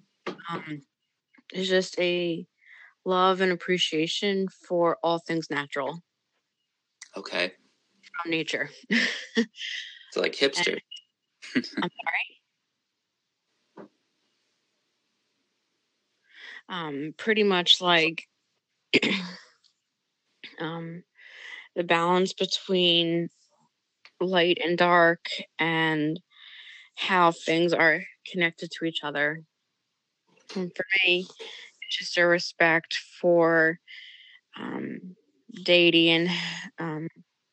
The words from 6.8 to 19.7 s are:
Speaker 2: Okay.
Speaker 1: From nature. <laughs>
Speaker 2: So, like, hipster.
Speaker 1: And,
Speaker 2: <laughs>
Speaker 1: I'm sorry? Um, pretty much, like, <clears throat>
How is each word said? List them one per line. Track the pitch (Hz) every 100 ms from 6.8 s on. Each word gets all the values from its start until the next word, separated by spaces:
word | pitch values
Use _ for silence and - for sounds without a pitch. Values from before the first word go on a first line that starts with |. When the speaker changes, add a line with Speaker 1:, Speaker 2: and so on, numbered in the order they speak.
| _ _ - 98
Speaker 2:
Okay. | - 92 90 - _ _ _ _ - -
Speaker 1:
From | 165
nature. | 165 156 120 151 - -
<laughs> | 220 - - - 233 226 - - - - - -
Speaker 2:
So, | -
like, | 92
hipster. | - 139 - - - _ - _ _ _ _ -
Speaker 1:
And, | 254 -
Speaker 2:
<laughs> | -
Speaker 1:
I'm | 180
sorry? | - - 202 - _ _ _ _ _ _ _ _ _ _ _ _ _ _ - - _ _ _ _ _ _ _ _ _ _ _ _ _ _ _ _ _ _ _ _ _ _ _ _ - - - -
Um, | 185 156 139 156 -
pretty | 226 220
much, | 202 180 175 -
like, | 180 170 160 165 - _ _ _ _ _ -
<clears throat> | - 214 196 180 180 - _ _